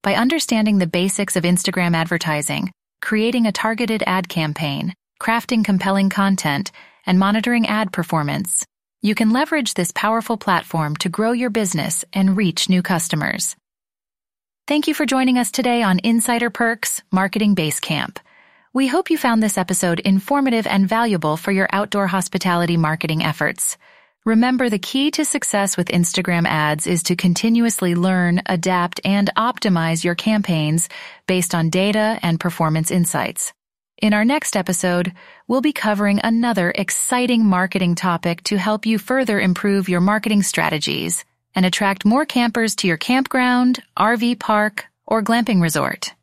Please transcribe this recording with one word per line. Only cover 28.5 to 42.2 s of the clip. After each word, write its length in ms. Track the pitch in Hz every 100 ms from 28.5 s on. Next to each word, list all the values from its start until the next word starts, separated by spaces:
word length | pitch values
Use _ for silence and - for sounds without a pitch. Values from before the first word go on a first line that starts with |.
| 180 185 180 175 -
and 240 | - 202 202 -
optimize 680 | 226 - 220 170 165 165
your 120 | 175
campaigns 760 | 170 220 214 196 165 151 165 - - - - -
based 260 | 185 175
on 160 | 175 160
data 480 | 185 196 214 214 226
and 160 | 175 165
performance 500 | 175 - 160 160 160
insights. 640 | 180 170 147 110 - - _ _ _ _ _
In 160 | 208
our 100 | 208
next 300 | 226 302 -
episode, 580 | 202 180 180 180 175 180 175 - - -
we'll 140 | 254
be 120 | 302
covering 480 | - 214 202 202 202
another 480 | 233 226 240 202 175
exciting 720 | - 185 - - 262 247 240
marketing 480 | 214 180 185 185 180
topic 480 | 170 185 170 175 170
to 120 | - 208
help 300 | 190 214 220
you 100 | 220
further 420 | - 262 254 208
improve 500 | 185 175 208 196 185
your 120 | 175
marketing 400 | 190 214 214 202
strategies 840 | 185 - 160 156 - 147 - 180 - _ _
and 100 | 190
attract 400 | 180 - 202 196
more 220 | 208 247